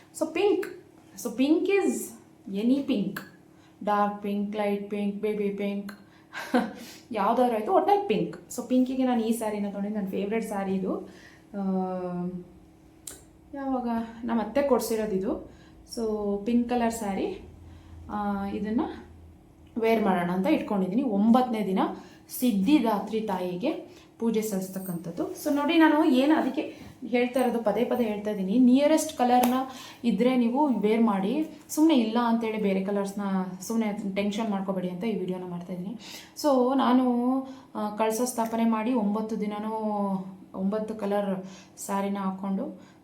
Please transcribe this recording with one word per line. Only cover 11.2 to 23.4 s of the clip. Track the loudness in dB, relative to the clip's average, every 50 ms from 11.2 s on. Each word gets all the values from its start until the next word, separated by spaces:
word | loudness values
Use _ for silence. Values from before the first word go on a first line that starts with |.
| -20 -20 -20 -20 -20 -12 -8 -4 -2 0 0 0 -2 -2 -4 -6 -6 -6 -6 -6 -6 -6 -8 -10 -12 -16 -20 -20 -20 -20 -20 -20 -20 -20 -20 -20 -18 -18 -18 -18 -20 -20 -20 -20 -20 -14 -12
ಯಾವಾಗ | -8 -4 -4 -2 -2 -2 -2 -2 -2 -4 -6 -10 -10 -4
ನಮ್ಮ | -2 -2 0
ಅತ್ತೆ | -2 0 0 0
ಕೊಡ್ಸಿರೋದು | 2 4 2 2 2 0 -2 -2 0 -2 -2
ಇದು. | -2 -2 -2 -4 -4 -8 -12 -20 -20 -20 -20 -20 -20 -20 -14 -8
So, | -4 -2 -2 -2 -2 -2 -2 -2 -2 0
ಪಿಂಕ್ | 2 2 2 2 2
ಕಲರ್ | 0 0 0 0 -2
ಸ್ಯಾರಿ, | -2 -4 -4 -2 -2 -4 -4 -6 -8 -12 -18 -20 -20 -20 -20 -20 -20 -20 -20 -20 -18 -12 -8
ಆ, | -6 -4 -4 -4 -4 -4 -4
ಇದನ್ನ | -6 -6 -4 -4 -2 -2 -2 -2 -2 -6 -12 -16 -18 -20 -20 -20 -20 -20 -20 -20 -20 -20 -20 -20 -10 -4
ವೇರ್ | 0 2 4 4 4 4
ಮಾಡೋಣ | 2 2 2 0 0
ಅಂತ | 0 0 2
ಇಟ್ಕೊಂಡಿದ್ದೀನಿ. | 2 2 2 0 0 0 0 0 0 0 0 0
ಒಂಬತ್ತನೇ | 2 2 4 6 6 6 6 4 2 0 -2 -2
ದಿನ | 0 0 0 0 0 -2 -8 -14 -18 -20 -20 -18 -14 -4 0
ಸಿದ್ಧಿದಾತ್ರಿ | 0 2 2 2 4 4 4 4 4 2 0 -2 -2 -4 -4 -2
ತಾಯಿಗೆ | -2 -2 -2 -2